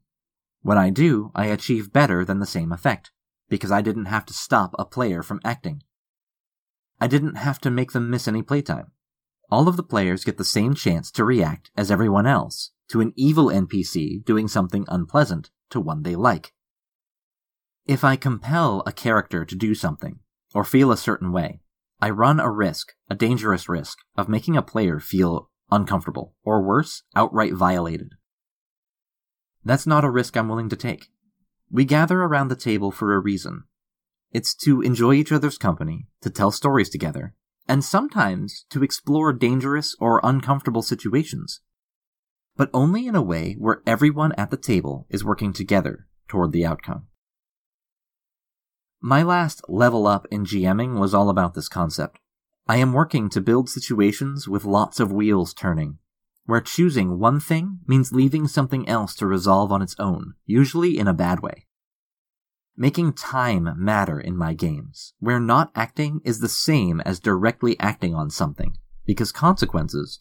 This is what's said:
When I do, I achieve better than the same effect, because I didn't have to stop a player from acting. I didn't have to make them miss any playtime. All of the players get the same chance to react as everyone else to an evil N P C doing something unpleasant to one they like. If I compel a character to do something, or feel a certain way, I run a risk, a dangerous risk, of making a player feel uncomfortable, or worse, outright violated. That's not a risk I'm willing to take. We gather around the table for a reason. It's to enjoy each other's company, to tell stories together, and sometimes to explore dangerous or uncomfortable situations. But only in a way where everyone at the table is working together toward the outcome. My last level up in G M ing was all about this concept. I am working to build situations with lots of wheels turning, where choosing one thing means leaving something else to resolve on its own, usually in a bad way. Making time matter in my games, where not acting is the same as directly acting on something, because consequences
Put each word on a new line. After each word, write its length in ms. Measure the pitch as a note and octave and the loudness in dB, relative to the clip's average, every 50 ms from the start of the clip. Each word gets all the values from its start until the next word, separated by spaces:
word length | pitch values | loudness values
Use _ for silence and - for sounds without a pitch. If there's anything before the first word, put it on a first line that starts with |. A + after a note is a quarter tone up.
| _ _ _ _ _ _ _ _ _ _ _ _ | _ _ _ _ _ _ _ _ _ _ _ _
When 180 | - G2+ G#2 G2+ | -2 2 2 4
I 100 | F#2 F#2+ | 4 2
do, 420 | F#2+ A#2+ D#3+ E3+ C3 G#2+ G#2+ G2+ - | 2 2 2 2 2 0 -2 -4 -4
I 120 | - G#2 | -4 -2
achieve 460 | G#2+ G#2 G#2 - - B2 A2 G2+ G2 - | -2 -2 -4 -2 -2 -2 -2 -2 0 2
better 320 | C#3 D3 A#2+ F2+ F2 F2+ | 2 4 4 2 0 0
than 140 | F#2 F#2+ G2 | -2 -2 -4
the 80 | G2+ | -4
same 240 | - - F2+ E2 E2 | -4 -4 -6 -4 -4
effect, 400 | E2+ E2 - C#3 G#2+ - - - _ _ _ _ _ _ _ _ | -6 -2 -2 -2 -2 -2 -8 -18 _ _ _ _ _ _ _ _
because 220 | G#2+ G2 - F#2+ | -6 -4 -2 0
I 100 | G2+ G#2 | 0 0
didn't 240 | G#2 A2 G2+ A2+ G2+ | 0 -2 -4 -4 -6
have 200 | F#2 G#2+ G#2+ - | -4 -4 -6 -6
to 60 | - - | -8 -12
stop 400 | - - - C3+ A2 F#2+ F2+ - - | -12 -4 0 0 0 0 0 -4 -8
a 60 | G2+ | -8
player 360 | - - B2+ B2 G#2+ F2+ E2+ | -8 -4 -4 -2 -2 -2 -4
from 200 | - - G2+ - - | -6 -8 -10 -8 -6
acting. 400 | A2+ B2 - - E2 G#2 C#3+ - _ _ _ _ _ _ _ _ _ _ _ _ _ _ _ _ _ _ _ _ _ _ _ | -6 -8 -6 -8 -10 -10 -10 -14 _ _ _ _ _ _ _ _ _ _ _ _ _ _ _ _ _ _ _ _ _ _ _
I 80 | A#2 | -2
didn't 280 | A#2+ C#3 C#3+ D3 D3+ - | 2 2 2 0 -2 -6
have 240 | - A#2 C#3+ C3+ - | -4 -4 -4 -4 -2
to 100 | - C3+ | -2 -2
make 220 | A#2+ B2 B2+ - | 0 0 -2 -2
them 180 | - B2 A#2+ A#2 | -4 -4 -2 -2
miss 180 | B2 A#2+ - | -4 -4 -2
any 140 | A#2 G#2+ A2+ | -2 -4 -4
playtime. 500 | - - C#3+ C#3+ C#3 - D#2+ A#1 - - _ _ _ _ _ _ _ _ _ _ _ _ | -2 -2 -2 -2 -2 -4 -6 -8 -8 -14 _ _ _ _ _ _ _ _ _ _ _ _
All 160 | G#2 B2 D#3 | 2 4 4
of 80 | F3+ F3 | 4 2
the 60 | F3 F3 | 0 -4
players 400 | - B2 G#2 F#2+ F2+ F2+ F#2+ - | -2 0 0 2 2 0 0 -2
get 140 | A2+ - | -4 -4
the 80 | - F#2 | -4 -4
same 280 | - - A2 G#2 B2+ C#3+ | -2 0 0 0 0 0
chance 380 | - - G2+ E2+ D#2+ D#2 - | 0 0 0 -2 -2 -4 -6
to 140 | - - A2 | -2 0 2
react 440 | A#2 B2+ A2 E2+ D2+ D#2 - _ - _ | 2 4 2 2 0 -2 -8 _ -12 _
as 160 | G#2 G2+ F#2+ | -6 0 0
everyone 340 | G#2 F#2 A2+ G#2+ G2 G2+ G#2+ | 2 2 2 2 2 2 2
else 460 | C3 C3+ F2+ A1+ - - - - - _ _ _ | 2 2 0 0 -4 -8 -12 -12 -14 _ _ _
to 140 | - - A2+ | -4 0 0
an 100 | A2 A2+ - | 0 0 0
evil 340 | - C3 D3+ D#3 E3 C#3+ G#2+ | 2 2 4 4 4 4 4
N 160 | E2+ G2 F#2 | 4 2 0
P 160 | D#2+ - F#2+ F2 | 0 -2 -4 -4
C 380 | - - E2+ D2+ D#2 F2 G2+ - | -2 -4 -4 -4 -4 -6 -6 0
doing 220 | - A2 G#2+ A2 | 0 2 2 0
something 380 | G#2+ - G#2+ F#2 F2+ - G2+ G2 | 0 -2 -2 -2 -2 -2 -4 -4
unpleasant 640 | - F2+ F2+ E2 - - D3 D3 - F2 D#2 - - _ _ _ _ | -2 -4 -4 -4 0 2 2 2 2 0 -6 -8 -12 _ _ _ _
to 100 | - A#2+ | -6 -6
one 220 | D#2+ D#2 D#2 D2+ D2+ | -4 -4 -6 -6 -6
they 120 | F2 F2 | -4 -2
like. 380 | F2 A2+ B2 G2 D#2 - - _ _ _ _ _ _ _ _ _ _ _ _ _ _ _ _ _ _ _ _ _ _ _ _ _ _ _ | 0 2 2 2 0 -6 -14 _ _ _ _ _ _ _ _ _ _ _ _ _ _ _ _ _ _ _ _ _ _ _ _ _ _ _
If 180 | - C#3 B2+ - | -2 0 2 4
I 120 | C3+ C3 | 2 2
compel 680 | C3 - C3+ A#2+ G#2 - B2+ D#3 E3+ E3 B2+ G2+ F#2+ - | 2 0 -2 -2 -2 -4 -2 0 2 2 2 0 -2 -4
a 40 | G#2 | -6
character 540 | - - - A#2+ A2 G#2+ - - - E2+ D#2+ | -10 -4 0 2 2 2 2 0 -4 -6 -6
to 100 | - F#2 | -6 -6
do 200 | F#2 A2 G#2+ G#2+ | -4 -2 -2 -2
something, 420 | - - E2+ D2+ - - D2 - - _ _ _ _ _ _ - | -2 -2 -4 -6 -6 -10 -14 -14 -16 _ _ _ _ _ _ -4
or 80 | G2+ G2+ | -4 -2
feel 280 | - - C3 C3+ C3 | 2 4 4 6 6
a 60 | A2+ | 4
certain 340 | - - A2+ G#2+ - F#2 F2+ | 2 0 -2 -4 -2 -4 -4
way, 300 | F2 F2+ D#2+ - - - _ _ _ _ _ _ _ _ | -2 -2 -4 -4 -8 -14 _ _ _ _ _ _ _ _
I 80 | G2+ G#2+ | -4 -2
run 300 | G2+ G#2 A#2 C3+ D3+ D#3 | 0 2 4 4 4 2
a 100 | - A#2 | 0 -2
risk, 420 | G#2 G#2+ G2+ E2+ D#2 - - - _ _ _ - | 0 0 -2 -2 -2 -6 -12 -14 _ _ _ -10
a 40 | G2 | -2
dangerous 540 | G2+ A2+ A2+ B2+ G#2+ G#2+ G#2+ F#2+ - - - | -2 0 0 0 0 2 0 0 0 -2 -4
risk, 300 | F2+ E2 D2 - - - _ _ _ | -4 -4 -4 -8 -14 -18 _ _ _
of 100 | - G2+ | -6 -2
making 300 | G#2+ G#2+ A2+ - E3+ E3 | -2 -2 -2 0 0 0
a 60 | C3+ - | 0 -2
player 360 | - - A2+ G#2 F2 D#2+ D2+ | -2 -2 0 0 0 0 -2
feel 520 | - - - F#2 F#2 E2+ E2+ D2+ - _ _ _ _ _ | -6 -4 0 2 2 2 0 -4 -6 _ _ _ _ _
uncomfortable, 640 | G2+ G2+ G2 - G2+ F2 - E2+ - B1+ - - _ _ _ | 0 0 0 0 -2 -4 -4 -6 -8 -8 -10 -12 _ _ _
or 200 | G#2 G#2+ G#2+ F#2+ | 0 0 0 2
worse, 400 | G2 G#2 C#3+ D#3 - - - - _ _ | 2 2 0 0 -2 -8 -14 -18 _ _
outright 380 | G2+ A2 - - A2 A2 - F2+ | 0 0 2 2 0 0 0 0
violated. 600 | F2+ F#2 F2+ F#2 F2 E2+ E2 E2 - - - - _ _ _ _ _ _ _ _ _ _ _ _ _ _ _ _ _ _ _ _ _ _ _ _ _ _ _ _ _ - | 0 0 2 2 0 -2 -4 -6 -8 -10 -14 -18 _ _ _ _ _ _ _ _ _ _ _ _ _ _ _ _ _ _ _ _ _ _ _ _ _ _ _ _ _ 0
That's 220 | G#2+ C3 C3+ - | 0 0 0 2
not 180 | D#3+ D#3 D3 D3 | 2 4 4 4
a 60 | C3+ | 4
risk 260 | A#2+ B2 A#2+ - - | 2 0 -2 0 -2
I'm 140 | A#2+ A2+ A2 | -2 -2 -2
willing 200 | A2 A#2 A2+ G#2+ | -2 -4 -4 -4
to 60 | A2 | -6
take. 340 | - - A#2+ - - - _ _ _ _ _ _ _ _ _ _ _ _ _ | -6 -6 -6 -8 -8 -12 _ _ _ _ _ _ _ _ _ _ _ _ _
We 160 | - B2 C#3 | 2 2 4
gather 360 | C3 D3 D3+ E3 D#3+ F3+ F#3 | 4 4 4 4 4 2 2
around 260 | F3+ D#3+ D3+ C#3 C#3 | 2 2 0 0 0
the 80 | C3 B2+ | -2 -4
table 360 | - - A#2+ G#2+ G2+ G2+ G2 | -4 -2 -2 -2 0 -2 -4
for 220 | - - A2 G2+ G2+ | -4 -2 0 2 2
a 60 | G2 | 2
reason. 460 | F#2+ G2+ G2+ F#2 - - G1+ G1+ - _ _ _ _ _ _ _ _ _ _ _ _ _ | 2 0 -2 -2 -6 -10 -12 -12 -16 _ _ _ _ _ _ _ _ _ _ _ _ _
It's 240 | - A#2 - - - | -8 -4 -4 -4 -6
to 260 | - - D3+ C#3 B2 | 0 2 2 4 4
enjoy 320 | - B2+ B2 A2+ A#2 B2 C#3 | 2 0 2 4 4 6 6
each 180 | C#3+ D3+ - | 4 4 2
other's 280 | D#3 C#3+ C#3+ C#3+ - - | 0 0 0 0 -2 -2
company, 480 | - G2 E2 - E2 D#2 D#2+ - - - _ _ | -2 -2 -2 -2 -4 -6 -6 -8 -12 -16 _ _
to 100 | - F#2+ | -10 -8
tell 200 | - - G2+ G2+ | -2 0 0 0
stories 380 | - - - C#3+ C3+ B2+ G2 - | 0 0 0 2 2 2 0 0
together, 460 | - D2 - D#2 C#2 - - G2 - _ _ _ _ _ _ | -2 -6 -6 -6 -6 -8 -10 -12 -16 _ _ _ _ _ _
and 160 | - C3 C#3 C3+ | 0 0 0 0
sometimes 800 | - - G3+ C4+ D4 - G#3+ B2 G2 - - - G3+ - - - _ | 0 0 0 0 0 0 0 0 0 0 -4 -6 -8 -10 -16 -18 _
to 120 | - C3+ C#3 | -2 -2 -2
explore 480 | C3+ - - - C#3 D3 D#3 D#3 D3+ | -2 -2 -6 -2 0 0 2 2 2
dangerous 640 | C3 A#2+ C3 A#2+ B2+ C3 B2+ C#3 C#3+ D3+ D3+ - - - | 2 2 2 2 2 0 0 0 -2 -2 -4 -6 -6 -2
or 200 | A2 A#2 A#2 - - | 2 2 2 4 4
uncomfortable 580 | A#2+ C3+ C3+ - C3 C#3 C#3 - B2 A2+ A2+ | 2 2 2 0 0 -2 0 0 -2 -2 -2
situations. 800 | A2 - A#2+ - - G#2 A2 D3 D#3 - - - - - - - _ _ _ _ _ _ _ _ _ _ _ _ _ _ _ _ _ _ _ | -2 -2 -6 -4 -2 0 0 0 0 -2 -8 -10 -10 -12 -14 -16 _ _ _ _ _ _ _ _ _ _ _ _ _ _ _ _ _ _ _
But 140 | - C#3 - - | -2 -2 0 2
only 320 | B2+ C#3 D#3+ F#3+ A3+ B3+ | 2 2 4 2 0 -2
in 100 | B3 G#3+ | 0 0
a 60 | E3+ | 0
way 340 | A#2 F2 E2+ D#2+ E2 F2+ G2+ A2+ | 0 0 -2 -2 -2 -4 -6 -2
where 240 | G#2+ A2 - - _ | 0 0 0 0 _
everyone 480 | A#2 A2+ A2 D3 D3+ C#3+ D3+ D#3 D#3 - | -2 2 4 4 4 4 2 0 0 0
at 160 | - G2+ - | -2 -4 -4
the 80 | C#3 | -4
table 480 | - - - A2 F2 C#2 C#2 C#2 C2 - - | -6 -2 0 0 0 0 -2 -8 -10 -10 -6
is 140 | - G2 G#2+ | -6 -4 -2
working 300 | G#2+ G2+ - G#2+ G2+ F2+ | -2 -2 -2 -2 -4 -4
together 540 | - F#2 - G#2 F#2+ D#2 - - - - _ _ _ _ | -6 -2 0 2 2 2 0 -6 -8 -14 _ _ _ _
toward 240 | - - F#2+ F2 D#2+ | -6 -2 0 0 2
the 140 | D2+ E2+ E2+ | 2 0 0
outcome. 420 | E2 D#2+ - - - - - - _ _ _ _ _ _ _ _ _ _ _ _ _ _ _ _ _ _ _ _ _ _ _ _ _ _ _ _ _ _ _ _ _ _ _ _ _ _ _ - | 0 -2 -4 -8 -10 -12 -12 -12 _ _ _ _ _ _ _ _ _ _ _ _ _ _ _ _ _ _ _ _ _ _ _ _ _ _ _ _ _ _ _ _ _ _ _ _ _ _ _ 0
My 140 | A#2 C3+ D3 | 2 4 4
last 400 | E3+ F3 F3+ F3 E3+ D3+ - - - - | 4 4 2 2 0 -2 -4 -8 -10 -4
level 380 | F2+ G#2 A#2+ B2 A#2 A2+ G#2 | 2 4 4 4 4 4 4
up 180 | G#2 G2+ G2 - - | 4 2 2 -2 -6
in 140 | G#2 G#2 G2 | -6 -6 -4
G 200 | F2 G2+ G2 F#2 | -2 -2 0 2
M 140 | F#2 F#2+ G#2+ | 2 2 0
ing 160 | B2 B2+ B2 | 0 -2 -2
was 160 | G2+ G2 F#2+ G#2 | 0 0 2 4
all 160 | G2 G2+ G2+ | 4 4 4
about 240 | F#2 G2 F2+ E2+ - | 4 2 0 0 -2
this 160 | D#2 D#2 - | -6 -10 -8
concept. 480 | - F2+ E2+ D#2+ - - D2+ - - - _ _ _ _ _ _ _ _ _ | -4 -4 -2 -2 -2 -4 -6 -8 -8 -16 _ _ _ _ _ _ _ _ _
I 100 | - A2+ | 0 2
am 140 | B2 C3 C3 | 4 4 4
working 380 | B2 C#3+ E3 - - C3 G#2+ G2 | 4 2 2 2 2 0 0 0
to 100 | - G#2+ | -2 0
build 300 | F#2+ A#2 A#2 B2+ B2+ B2 | 2 4 4 4 2 0
situations 800 | - C3+ - - B2 G#2 G2+ G2+ G2+ - C#3 C#3 C#3 C#3+ - | -6 -10 -6 -2 2 4 4 4 4 0 -4 -6 -6 -8 -6
with 180 | G2 G2 G2+ - | -4 -4 -4 0
lots 340 | G2+ G2 G#2 G#2 - - - | 2 2 2 2 0 0 -2
of 120 | A#2 G2 | 0 0
wheels 420 | G2 G#2 G#2 G#2+ G#2 F#2+ E2+ - - | 2 0 2 4 2 2 2 -2 -6
turning, 460 | - - F#2+ E2 D#2 D2+ D2 D2 - _ _ _ _ _ _ _ _ _ | -4 -2 -2 -2 -2 -4 -6 -8 -14 _ _ _ _ _ _ _ _ _
where 120 | - A#2 A2+ | 0 0 0
choosing 600 | A2+ - - - F3 F3+ C#3 A#2+ F#2+ F2+ F2+ F2+ | 0 -2 0 2 2 2 2 2 0 0 0 0
one 200 | G#2+ A#2 C#3 D3 | 2 2 2 2
thing 420 | - - E3 D#3+ F3 G3 G3 F3 - | 0 -2 -2 -2 -2 -4 -8 -8 0
means 260 | - C3 C3+ C3 - | 2 4 4 4 2
leaving 360 | B2 B2+ C3+ C3+ D3 D#3 D3+ | 2 2 2 4 2 0 -2
something 420 | C#3+ - D3+ C3+ B2+ C#3 C3 - - | 0 0 0 0 0 -2 -4 -2 -2
else 240 | A#2 A2+ G#2 - - | -2 -2 -2 -4 -6
to 100 | - G#2+ | -4 -2
resolve 440 | F#2 G2 F#2 F2+ G2 F#2+ G2 G#2 G2 | 0 0 0 2 4 4 4 4 2
on 120 | G2+ G2 F#2+ | 0 -2 -2
its 120 | F2 - - | -4 -6 -4
own, 340 | G2+ F#2+ F2 - - - - - _ | -2 -2 -2 -4 -6 -12 -16 -16 _
usually 500 | - G#2 B2 C#3 C3+ - E3+ F3 F3+ - | 0 4 4 4 4 2 0 0 0 0
in 100 | - G#2 | 2 2
a 60 | G2 F2 | 0 2
bad 280 | D#2+ F2 F2+ F2+ - | 2 0 0 -2 -2
way. 260 | - - - - _ _ _ _ _ _ _ _ _ _ _ _ _ _ _ _ _ _ _ _ _ _ _ | -4 -8 -10 -14 _ _ _ _ _ _ _ _ _ _ _ _ _ _ _ _ _ _ _ _ _ _ _
Making 380 | - B2 C#3+ D3 F3 E3+ D3+ C3 | 0 0 0 2 2 0 0 0
time 640 | - - - C3 C3 B2 A#2+ G#2+ F2+ E2 E2 D2+ | -4 -10 -6 -2 0 0 2 0 0 0 -2 -4
matter 420 | E2 F#2 G#2 G#2+ G2+ G2 F2 D2+ C#2+ | -2 -2 0 2 2 0 0 -2 -6
in 160 | - E2 F2+ | -6 -6 -4
my 200 | F2+ E2 D#2+ D#2+ | -2 -2 -2 -2
games, 580 | - - E2 D2+ C#2+ - - - - - - _ _ | -2 -2 -4 -4 -6 -8 -14 -18 -20 -20 -20 _ _
where 200 | G2 A#2 B2 A#2+ | -2 -2 0 0
not 320 | A#2+ A#2 A#2+ C#3+ E3 - _ | 0 2 2 2 2 0 _
acting 440 | A2 A#2 - - - D3+ D3 D3+ D#3 - | -6 -6 -4 -4 -4 -4 -4 -4 -4 -4
is 160 | B2+ A2+ A2 | -4 -2 -2
the 100 | A#2 A2 | -2 -4
same 500 | - - - - D#3 C3+ G2 F2 E2 D#2+ | -2 -2 0 2 2 2 2 2 0 -2
as 180 | - - F#2 F2 | -2 -4 -6 -2
directly 600 | - A2 G2 F2+ G2+ A2+ - - A#2+ A#2+ - - | 0 0 2 2 2 0 0 0 0 0 0 0
acting 360 | - G#2 G#2+ - F#2+ F2 E2 | -2 -2 -2 -2 -4 -2 -2
on 160 | D#2+ D2+ D2 | -2 -4 -4
something, 440 | - - F#2 D2+ D2 - - - - - - _ - - - | -2 -2 -2 -2 -2 -2 -2 -2 -2 -4 -10 _ -18 -8 -4
because 260 | - G2+ - A2+ - | -4 -2 -2 -2 -4
consequences 840 | - - D#3 F3 F#3+ - - - - E2+ D2+ D2+ - D2 D2 - - - | -2 2 2 2 4 4 0 0 0 -2 -2 -2 -4 -6 -8 -8 -12 -8